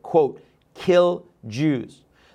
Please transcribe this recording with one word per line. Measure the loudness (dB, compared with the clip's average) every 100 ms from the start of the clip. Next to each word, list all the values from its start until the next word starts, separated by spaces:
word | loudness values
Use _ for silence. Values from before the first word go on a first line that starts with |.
quote, | -2 0 0 -2 _ _ _
kill | -8 0 2 2 0 -10 _ -12
Jews. | -4 -2 -2 -6 -18 _ _ _